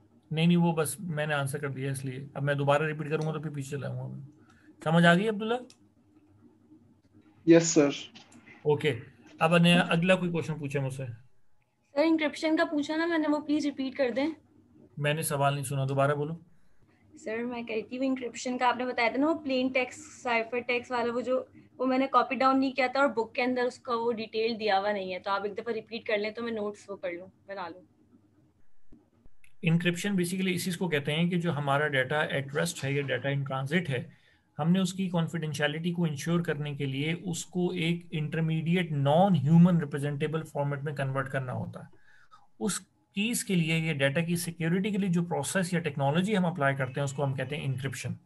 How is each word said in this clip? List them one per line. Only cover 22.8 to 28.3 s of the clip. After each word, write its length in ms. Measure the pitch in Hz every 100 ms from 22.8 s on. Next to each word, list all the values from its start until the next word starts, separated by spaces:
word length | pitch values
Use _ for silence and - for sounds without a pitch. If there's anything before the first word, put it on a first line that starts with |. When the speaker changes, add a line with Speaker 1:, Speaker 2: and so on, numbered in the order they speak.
| 254
Speaker 3:
था 120 | 269
और 80 | 277
book 260 | 220 220
के 80 | -
अंदर 220 | 247 247
उसका 300 | 247 240 -
वो 180 | 233 233
detail 440 | 220 220 220 226 220
दिया 220 | 214 196
हुआ 140 | 202
नहीं 200 | 208 185
है, 60 | 180
तो 120 | 202
आप 160 | 196 202
एक 80 |
दफा 180 | 190 214
repeat 340 | 220 214 226 -
कर 120 | 214
लें 160 | 214
तो 80 | 214
मैं 100 | 233
notes 380 | 220 208 208 -
वो 60 | 196
कर 160 | 180
लूँ, 180 | 175 185 - -
बना 200 | 196 175
लूँ। 200 | - - _ _ _ _